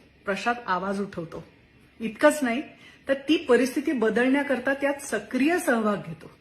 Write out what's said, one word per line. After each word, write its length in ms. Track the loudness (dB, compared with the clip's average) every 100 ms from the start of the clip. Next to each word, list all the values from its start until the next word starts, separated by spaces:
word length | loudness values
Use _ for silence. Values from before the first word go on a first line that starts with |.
| -18 _
प्रशांत 320 | -6 -2 -2 -2 -2
आवाज 340 | -2 -2 -4
उठवतो. 440 | -4 -8 -10 -12 -16 -20 -20 -20 -20 -10
इतकंच 380 | -8 4 4 4
नाही, 200 | 0 -2 -6 -14 -20 -10 -4
तर 60 |
ती 220 | -2 0 0
परिस्थिती 560 | 4 4 4 0 -2
बदलण्याकरता 840 | 0 2 2 2 2 0 -2 -2
त्यात 200 | -2 -2 -2
सक्रिय 560 | -4 -6 -4 0 2 2
सहभाग 380 | 2 2 2 -2
घेतो. 340 | -6 -14 -16 -20